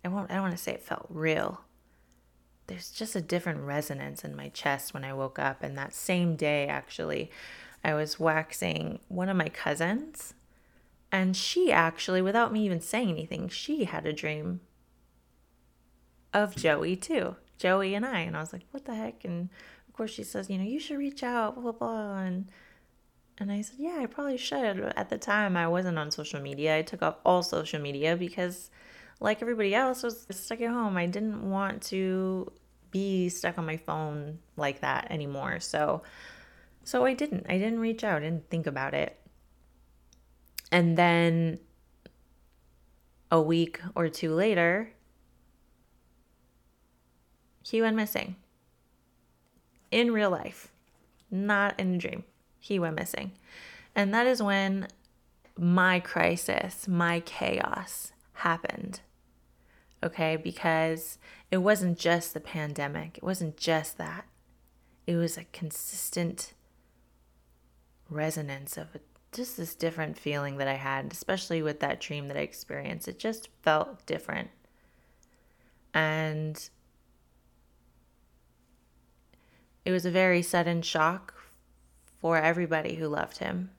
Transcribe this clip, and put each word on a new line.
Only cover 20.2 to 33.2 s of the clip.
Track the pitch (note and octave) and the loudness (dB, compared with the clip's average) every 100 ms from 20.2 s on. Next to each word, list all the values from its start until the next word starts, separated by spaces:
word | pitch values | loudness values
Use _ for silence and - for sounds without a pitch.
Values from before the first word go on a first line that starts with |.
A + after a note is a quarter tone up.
says, | G3 G3+ F#3+ | -8 -8 -4
you | F#3+ | -4
know, | |
"You | G3 C#4+ | -2 -4
should | D#4 C#4+ | -4 -4
reach | C#4+ C#4 | -4 -4
out, | B3 A#3+ G#3+ | -2 0 0
blah, | B3+ | -2
blah, | A#3+ | -6
blah." | A3+ A#3 A3+ G#3 G3 | -4 -4 -2 -4 -4
And, | F#3 F3+ F#3+ - - _ _ _ _ _ _ - | -2 -4 -6 -12 -20 _ _ _ _ _ _ -8
and | G3+ | -4
I | G3+ | -4
said, | G#3+ B3+ | -6 -6
"Yeah, | D#4 E4+ | -4 -4
I | A#3 | -4
probably | - C#4+ B3+ | -4 -4 -2
should." | - C#4 A3+ F#3+ - - | -2 0 0 0 -2 -4
At | G3 | -4
the | G#3+ | -4
time, | - G#3 G3+ F3 | 0 2 4 2
I | E3 | 4
wasn't | F3 F#3 D#3+ | 2 2 -2
on | D3+ | -2
social | - D3+ C#3+ | -4 -4 -6
media. | C#3 C#3 D#3 D#3 | -6 0 2 2
I | |
took | D#3+ - | 2 0
off | D#3+ - | 0 2
all | - F3+ | 4 4
social | F3 - D#3 D#3 | 4 -2 -2 -4
media | C#3+ C#3 D#3 E3+ | -4 0 0 0
because, | F3 - F3+ F3+ - - - - - - | -2 -4 -4 -6 -16 -20 -20 -20 -20 -2
like | G3+ A3 | 0 0
everybody | A#3 A3+ G3+ | -2 0 2
else, | G#3+ C4 B3+ | 4 2 0
I | A#3+ | -4
was | A3+ - | -6 -12
stuck | F#3+ - A#3 | -12 -8 -4
at | A#3 | -2
home. | A#3+ G#3+ F#3 | 0 0 2
I | F3 | 0
didn't | G3+ A3 G#3 F#3+ | 0 -2 -2 -2
want | F#3+ G3 G3+ | 0 -2 -4
to | - F#3+ F#3+ F#3 F#3+ F#3 - - _ _ _ | -4 -2 0 0 0 -2 -6 -12 _ _ _
be | F#3 G3 F#3+ | -2 0 2